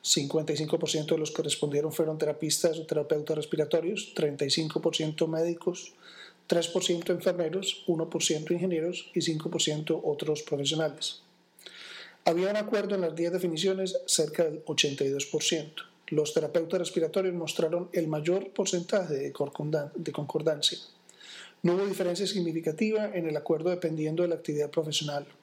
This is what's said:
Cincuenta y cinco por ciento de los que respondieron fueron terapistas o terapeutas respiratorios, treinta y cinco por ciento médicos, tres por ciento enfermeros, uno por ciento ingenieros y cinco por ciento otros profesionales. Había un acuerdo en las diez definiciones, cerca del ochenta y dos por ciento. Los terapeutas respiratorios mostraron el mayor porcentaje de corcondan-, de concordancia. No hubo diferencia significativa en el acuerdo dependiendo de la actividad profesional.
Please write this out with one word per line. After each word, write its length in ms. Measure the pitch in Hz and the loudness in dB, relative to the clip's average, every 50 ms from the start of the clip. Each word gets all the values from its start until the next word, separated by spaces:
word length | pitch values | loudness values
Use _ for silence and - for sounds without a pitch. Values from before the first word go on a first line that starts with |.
Cincuenta 520 | - - - 165 139 139 - 160 151 156 151 | 4 4 2 2 2 0 0 0 0 0 0
y 40 | |
cinco 220 | 131 156 151 - 160 | 0 0 0 0 0
por 100 | 165 147 | 0 0
ciento 260 | - 156 151 151 165 | 0 0 2 2 0
de 40 | 156 | 0
los 120 | 156 151 | 0 -2
que 100 | - - | -2 -4
respondieron 500 | 156 151 - - - 147 143 143 147 160 | -2 -2 0 0 0 0 2 0 0 0
fueron 260 | 151 - 160 156 156 | 0 0 0 0 0
terapistas 600 | 156 165 147 147 151 165 151 147 - - 170 156 | 0 0 0 0 -2 0 -2 0 2 2 2 2
o 80 | 165 160 | 0 -2
terapeutas 500 | - 151 151 147 147 156 151 147 - 156 | 0 0 0 2 2 0 0 0 -2 -2
respiratorios, 800 | 151 147 - - 151 151 147 - 170 165 175 220 190 - - - | -2 -2 -2 0 0 2 2 2 2 2 0 -2 -4 -6 -6 -2
treinta 300 | - 160 147 143 135 147 | 0 0 0 2 0 0
y 60 | 139 | 2
cinco 300 | - - 160 156 - 160 | 2 2 0 0 -2 2
por 140 | - 165 156 | 2 2 2
ciento 320 | - 160 156 156 - 170 | 2 -2 -2 2 0 0
médicos, 680 | 160 160 160 165 175 170 170 - 180 175 - - - - - - - - - - - - _ _ | 2 2 0 0 0 0 0 -2 -2 -2 -2 -12 -16 -20 -20 -20 -20 -20 -20 -20 -20 -20 _ _
tres 220 | - 175 170 165 | 2 2 2 2
por 160 | 165 - 185 170 | 2 0 0 2
ciento 300 | - 175 170 170 - 180 | 2 0 0 2 0 0
enfermeros, 720 | 170 - 190 175 175 170 156 160 190 185 - - - - | 2 2 0 2 2 0 0 0 -2 -2 -2 -4 -2 0
uno 220 | - 170 160 165 170 | 0 0 0 0 -2
por 140 | - 165 - | -2 -2 2
ciento 300 | - 160 156 156 - 175 | 2 2 0 2 0 0
ingenieros 560 | 170 175 190 175 160 160 175 175 - - - - | 0 2 2 2 0 0 0 -4 -4 -10 -4 -4
y 60 | 180 | 0
cinco 280 | 151 165 160 156 - - | 0 0 0 0 -2 -2
por 120 | - 156 | -2 0
ciento 400 | - 156 151 151 156 - 160 - - | 0 0 0 -2 0 0 0 0 2
otros 400 | 160 147 - - 156 151 143 - | -2 -2 0 0 -2 -2 -2 -2
profesionales. 800 | - 151 139 139 139 160 156 160 151 135 - - - - - - _ _ _ _ _ _ - - - - - - - - - - - - - _ | -4 -4 0 0 0 0 2 0 0 -2 -4 -8 -8 -8 -10 -20 _ _ _ _ _ _ -20 -20 -20 -18 -16 -16 -16 -16 -16 -18 -18 -20 0 _
Había 240 | 175 170 175 185 196 | 2 4 4 2 2
un 80 | 202 | 2
acuerdo 360 | 214 208 214 226 202 196 196 202 | 0 0 0 0 0 2 0 0
en 80 | 190 | 0
las 140 | 175 165 156 | 0 -2 0
diez 160 | 165 170 170 | 0 -2 0
definiciones, 680 | 175 180 185 175 165 156 175 190 190 190 190 185 185 - - | 0 0 0 0 0 2 2 2 2 2 -2 -2 -2 -4 0
cerca 380 | - - - 156 151 151 - 170 | 0 2 2 2 0 2 0 0
del 180 | 156 151 156 - | 0 0 -6 -6
ochenta 380 | - 151 - - 147 139 139 143 | -4 0 2 2 2 2 0 0
y 60 | 135 | 0
dos 160 | 139 139 139 | 0 -2 -2
por 160 | - - 151 - | -2 -2 0 2
ciento. 400 | - 170 160 147 151 - - - - _ _ _ | 2 0 0 -2 -6 -12 -16 -16 -16 _ _ _
Los 260 | - 156 151 151 147 - | 0 2 2 2 4 2
terapeutas 460 | 165 156 147 - 170 165 165 190 180 | 0 0 2 2 0 2 2 0 0
respiratorios 540 | 175 - - 175 160 156 - 202 185 185 175 | 0 0 0 0 0 2 2 0 0 2 0
mostraron 560 | 175 165 151 - - 175 156 170 175 180 175 - | -2 -4 -2 0 0 0 2 0 -2 -2 -2 -2
el 140 | 185 165 | 0 0
mayor 420 | 160 156 151 151 165 180 196 208 - | 0 0 0 2 2 2 2 0 -4
porcentaje 640 | - - 196 - - 175 175 - - 202 180 156 151 | -2 -2 0 0 0 -2 0 0 0 0 2 0 -2
de 160 | 135 143 139 | -2 -2 -6
corcondan-, 600 | - - 147 143 - - 151 151 151 151 143 147 - | -4 -4 -4 -4 -2 -4 -2 0 0 0 0 -2 -6
de 160 | - 165 156 | -6 -6 -4
concordancia. 680 | 143 - 147 135 - 156 151 160 151 147 147 - - - - - - _ _ - - - - - - - - - - _ - | -4 -4 -6 -2 -2 0 2 2 0 2 0 -2 -2 -2 -14 -20 -20 _ _ -20 -20 -20 -20 -18 -18 -18 -18 -20 -14 _ 2
No 120 | 170 175 | 2 4
hubo 100 | 190 202 | 4 2
diferencia 420 | 202 185 - 190 175 175 180 202 | 0 0 0 0 0 0 0 -2
significativa 840 | 180 - 196 175 165 160 160 165 160 156 - 220 214 214 214 214 208 202 | 0 0 0 0 0 -2 -2 -2 -2 0 2 0 2 2 2 0 0 -2
en 140 | 180 165 | -2 -2
el 100 | 160 151 | 0 -2
acuerdo 320 | 147 - - 165 156 160 180 | -2 2 2 0 2 2 0
dependiendo 540 | 180 175 - 160 160 156 151 156 156 170 175 | 0 0 -2 -2 -2 0 -2 0 2 2 2
de 60 | 170 | 2
la 60 | 165 | 0
actividad 340 | 156 - - 151 147 147 143 | -2 -2 -4 -2 -2 -2 0
profesional. 560 | - 170 156 156 147 - 156 147 143 143 143 - - _ | 0 -2 -2 0 -2 -2 -2 -2 -4 -4 -6 -8 -18 _